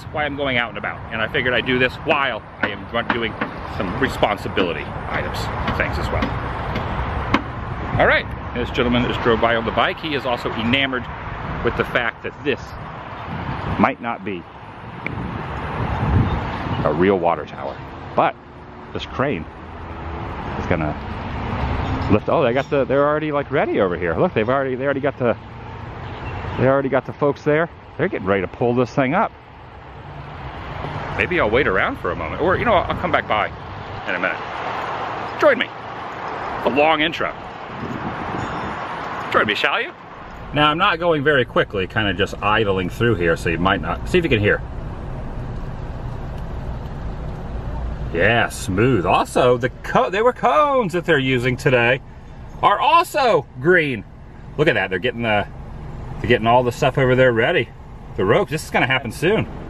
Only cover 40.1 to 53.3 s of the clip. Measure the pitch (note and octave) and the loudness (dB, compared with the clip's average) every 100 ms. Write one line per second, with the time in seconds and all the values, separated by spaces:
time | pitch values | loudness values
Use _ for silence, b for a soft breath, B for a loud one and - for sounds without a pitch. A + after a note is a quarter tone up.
40.1 | - - - - C#3+ D3+ D#3 G3+ E3+ F3 | -16 -14 -14 -4 4 4 6 2 4 2
41.1 | D#3 C#3 C#3 A#2 F3+ - G2+ F2+ A2 G2+ | 4 4 4 4 2 2 0 -2 0 2
42.1 | F#2 F2+ E2 G2+ G#2+ G2+ F#2+ F2+ - A#2 | 2 0 2 2 4 4 2 0 2 2
43.1 | G2 E2+ E2 F2 D#2+ F#2 G2 D#2+ F2 - | 4 4 2 0 2 2 2 0 -4 0
44.1 | F3+ E3 A2+ G2+ - - - - - - | 2 4 4 4 2 -2 -8 -8 -8 -8
45.1 | - - - - - - - - - - | -8 -8 -8 -8 -6 -8 -8 -8 -8 -8
46.1 | - - - - - - - - - - | -8 -8 -8 -8 -8 -6 -8 -8 -8 -8
47.1 | - - - - - - - - - - | -6 -8 -8 -8 -6 -6 -6 -4 -4 -2
48.1 | E2 G2+ A#2 - - - F#2+ B2+ A2 F2 | 2 4 4 2 -2 -2 2 4 4 4
49.1 | D3 B3+ - B2+ B2 B2 - - - F3 | 2 2 4 4 4 0 -4 0 2 2
50.1 | F#3+ B3 A#3+ A3+ D4 D4 C4+ G3 F3 E3 | 4 2 4 4 4 4 4 2 0 2
51.1 | D3 C3 B2+ B2+ B2 D3 B2+ A#2+ C#3 - | 2 4 2 2 0 4 6 6 2 -2
52.1 | B B B B - - G4+ C#4 E4 F4+ | B B B B 2 4 4 6 6 4
53.1 | D4 B3+ | 2 4